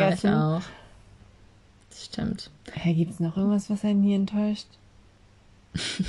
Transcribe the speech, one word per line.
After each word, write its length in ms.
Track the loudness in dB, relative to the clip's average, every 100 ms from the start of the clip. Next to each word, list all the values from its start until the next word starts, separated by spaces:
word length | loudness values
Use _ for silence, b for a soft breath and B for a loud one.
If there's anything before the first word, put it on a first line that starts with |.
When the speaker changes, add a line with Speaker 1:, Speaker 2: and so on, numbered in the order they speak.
| 4
Speaker 1:
gegessen. 200 | 4 2
Speaker 2:
ich 60 | 4
auch. 240 | 2 0 -4 B B B -20 -20 -20 -20 -20 -20 -20 -20 -20
Das 160 | -20
stimmt. 460 | -12 -6 -4 -6 -10 -18 -14
Speaker 1:
Hä, 180 | -4 0
gibt's 280 | 2 0 -2
noch 160 | -4 0
irgendwas, 320 | 2 2 0
was 140 | -2
einen 180 | 0 4
nie 120 | 4
enttäuscht? 520 | 2 0 0 0 -2 -8 -20 -20 -20 -20 _ -20 -20 -20 -20 -12
Speaker 2:
<laughs> 60 | -8 B B